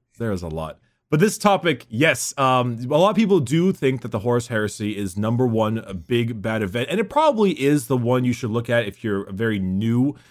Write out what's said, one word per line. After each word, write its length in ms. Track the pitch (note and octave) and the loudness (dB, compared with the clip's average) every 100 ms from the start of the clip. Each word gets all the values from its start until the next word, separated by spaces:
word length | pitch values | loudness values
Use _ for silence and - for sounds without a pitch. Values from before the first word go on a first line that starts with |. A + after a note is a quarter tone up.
| _ - | _ -8
There 160 | A2+ | -6
is 80 | F#2 | -4
a 80 | E2+ | -6
lot. 300 | D#2+ D#2 - _ _ - | -8 -8 -12 _ _ -2
But 120 | D3+ | 2
this 160 | G3+ - | 2 2
topic, 480 | G#3 F#3+ F3 C3 - | 2 2 0 -2 -6
yes, 500 | A2+ D#3+ B2+ - - | 0 2 2 -4 0
um, 420 | C3 B2+ B2 A2+ | 2 2 0 -4
a 140 | B2 D3 | -2 2
lot 140 | G3 | 4
of 40 | G#3 | 4
people 240 | G#3+ F#3+ | 2 2
do 320 | A#2+ D#3+ F#3 | 2 2 2
think 300 | F#3 C3+ C3 | 2 0 -2
that 100 | A#2+ | -4
the 80 | A2 | -4
Horus 280 | A#2 A#2+ - | 0 0 0
Heresy 500 | A2+ G#2 - G#2 G2+ | -2 -2 -4 -6 -4
is 180 | G2 G2 | -6 -2
number 320 | G#2+ A#2+ B2+ | -2 2 2
one, 300 | A2 G#2+ A2+ | 2 0 -2
a 160 | G2 | -6
big 480 | F#2 D#2+ A#2+ A#2 A#2 | -12 -2 0 0 -4
bad 200 | A2 A2 | -4 -2
event, 280 | G2+ A#2 C3+ | -2 -2 -2
and 80 | F#3+ | -2
it 100 | A3 | -2
probably 420 | D4 D#4 A3 G3+ | 2 2 4 2
is 360 | B2+ C#3 D3 A#2+ | 2 2 2 2
the 80 | B2+ | -2
one 300 | A#2 B2+ B2 | 2 2 0
you 80 | |
should 160 | A#2+ A2+ | -2 -2
look 200 | A2+ A#2+ | -4 0
at 160 | A#2+ G#2 | 0 0
if 200 | - A2+ | -6 -4
you're 260 | G2 G2 | -4 -4
very 260 | G2 A2+ G#2 | -4 -2 0
new 580 | F#2 F#2+ A2+ A#2+ C#3 C#3+ _ | 0 0 2 2 2 -2 _